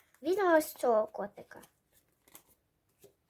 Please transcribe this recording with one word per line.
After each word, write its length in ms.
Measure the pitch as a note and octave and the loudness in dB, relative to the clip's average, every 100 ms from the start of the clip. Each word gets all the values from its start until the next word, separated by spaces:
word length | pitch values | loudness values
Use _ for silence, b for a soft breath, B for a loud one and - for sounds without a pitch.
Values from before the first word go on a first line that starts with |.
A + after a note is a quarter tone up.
| _ _ | _ _
Візьмемо 340 | C#4+ G4 F#4 D#4+ | -4 0 4 4
ось 180 | D#4 | 2
цього 320 | - B3+ A3 A3 | -2 0 0 -2
котика. 540 | - G3+ - - - - _ _ _ _ _ _ - _ _ _ _ _ _ - _ | -6 -12 -14 -20 -20 -20 _ _ _ _ _ _ -20 _ _ _ _ _ _ -20 _